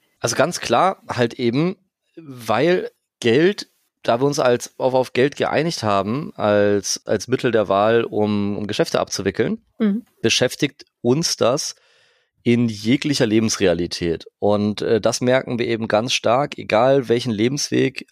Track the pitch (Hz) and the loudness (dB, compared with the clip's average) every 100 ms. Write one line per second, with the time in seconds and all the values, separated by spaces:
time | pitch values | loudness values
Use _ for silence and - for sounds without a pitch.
0 | _ _ 117 - 139 - - 117 120 - | _ _ -6 0 0 0 -2 2 2 0
1 | - 120 117 - 120 123 170 - _ _ | -8 -2 -2 0 -2 0 -2 -2 _ _
2 | _ - 160 127 113 110 156 180 - _ | _ -20 -20 -16 -4 0 2 0 -2 _
3 | _ _ 117 120 175 208 - _ _ _ | _ _ 2 4 4 0 -10 _ _ _
4 | - 120 139 143 131 123 - _ 131 127 | -2 0 0 0 2 0 -2 _ 0 0
5 | 123 - 139 139 87 113 160 - 107 101 | 0 0 0 0 -2 0 -2 -2 0 0
6 | 98 127 160 - 107 104 104 104 - - | 0 -4 -8 -4 2 2 4 0 -2 -8
7 | - 107 - 120 131 113 95 98 107 117 | -4 -6 -2 -2 0 0 2 2 4 2
8 | - 110 107 104 101 104 107 - 165 - | 0 -2 0 0 -2 -4 -6 -4 -2 -2
9 | 92 - 98 - 127 220 _ _ 214 202 | -2 -2 -4 0 -2 -2 _ _ -2 -2
10 | - _ 113 - 127 - 143 - - _ | -8 _ 0 0 0 0 -4 -4 -20 _
11 | 120 135 165 - 113 139 - - _ _ | 0 0 0 0 0 0 -4 -12 _ _
12 | _ _ _ _ - 120 120 107 107 139 | _ _ _ _ 0 2 2 -2 0 0
13 | 156 143 120 110 110 - 98 85 87 - | 0 0 2 2 2 0 0 2 -2 -4
14 | 85 82 - _ 101 104 104 101 - 110 | -4 -4 -8 _ 0 2 0 -2 -2 0
15 | 110 - 123 131 - 120 120 113 110 104 | 0 0 0 0 0 -4 -2 -4 0 -2
16 | 123 - 110 120 143 - 101 107 127 139 | 0 -2 0 0 0 -8 -2 2 4 2
17 | 117 120 123 104 117 143 - 123 131 135 | 2 0 0 0 0 -2 -2 0 0 -2
18 | - | -12